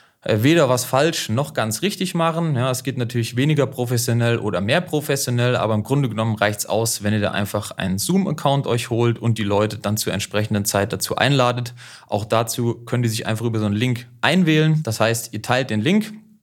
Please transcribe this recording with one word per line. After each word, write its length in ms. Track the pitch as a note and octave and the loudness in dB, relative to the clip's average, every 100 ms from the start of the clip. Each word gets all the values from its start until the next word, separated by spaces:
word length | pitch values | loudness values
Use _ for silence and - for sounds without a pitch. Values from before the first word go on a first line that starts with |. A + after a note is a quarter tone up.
| _ _ | _ _
äh, 160 | - G#2+ | -2 2
weder 300 | B2+ E3+ C3+ | 4 4 4
was 160 | B2 - | 2 0
falsch 420 | C3 D#3+ E3 - | 2 2 0 -2
noch 240 | A2 D3+ | -2 -2
ganz 300 | - A2 G#2+ | -4 -4 -2
richtig 320 | F#3 G#3 F3+ | -4 -2 -4
machen. 420 | E3+ E3 D#3+ E3+ C3 | 0 0 0 -2 0
Ja, 140 | C3 | 0
es 140 | B2 | -2
geht 120 | - B2 | -4 -4
natürlich 400 | A#2 A#2+ A2 A#2 | -2 -2 -2 0
weniger 300 | C#3+ D3 C3 | 2 2 0
professionell 720 | - B2 B2 A#2+ A#2 A#2 A#2 | -2 -2 0 0 2 2 0
oder 240 | G#2 F2+ | 0 -2
mehr 180 | G2 D#3 | 0 0
professionell, 760 | F3 D3+ D3+ C#3 - A#2+ B2 | 0 -4 -2 -2 -2 0 0
aber 200 | A#2 G#2 | 2 0
im 80 | G#2+ | 0
Grunde 260 | G2 C3+ C3 | 0 0 0
genommen 280 | G#2+ A2+ G#2+ | 0 -2 2
reicht's 280 | G#2 G#2 | 0 0
aus, 380 | - G#2 A2+ - | -2 -2 0 -2
wenn 100 | G#2 | 0
ihr 80 | G#2+ | 0
da 120 | G2+ | 0
einfach 400 | - G2+ G#2 - | -2 -2 -4 -6
einen 260 | - F#2 F#2+ | -6 -4 -2
Zoom-Account 680 | - F#3 D3 D#3 C#3+ C#3 - | 0 0 0 0 0 0 0
euch 220 | A#2 A#2+ | -2 0
holt 300 | A#2 A#2+ A#2 | 0 2 2
und 180 | A2+ A2 | 0 0
die 80 | |
Leute 320 | G2+ G2+ G#2+ - | 2 2 2 0
dann 220 | G2+ G#2 | -2 -2
zur 160 | - | -2
entsprechenden 500 | F2+ - G2+ G#2+ G#2 | -4 -2 -4 0 -2
Zeit 300 | G2 G2+ G2+ | 0 0 0
dazu 220 | G2 - - | -2 -4 2
einladet. 580 | A#2+ C#3 B2 B2 B2 - - - - | 2 4 2 0 -6 -12 -20 -20 -6
Auch 180 | G#2+ | -6
dazu 520 | G#2 A2+ A#2 - A#2 A2+ | 0 0 0 -2 -2 -4
können 260 | - B2 | -4 -2
die 80 | A#2+ | 0
sich 160 | G#2+ - | -2 -4
einfach 180 | A2 | -4
über 140 | A#2+ A2 | -2 0
so 80 | G#2 | 0
einen 80 | |
Link 340 | G#2 B2+ A#2 - - | 0 0 -2 -8 -2
einwählen. 600 | B2+ F3 E3+ D#3 D#3 D#3 | 2 4 4 4 4 2
Das 160 | D#3 A2+ | 0 0
heißt, 340 | A2 A2+ - | 2 0 -4
ihr 80 | G#2+ | -8
teilt 260 | - B2 A#2+ | -2 0 0
den 140 | G#2+ | 0
Link, 320 | A#2 G#3 G#3 - - - | 2 2 0 -8 -20 -20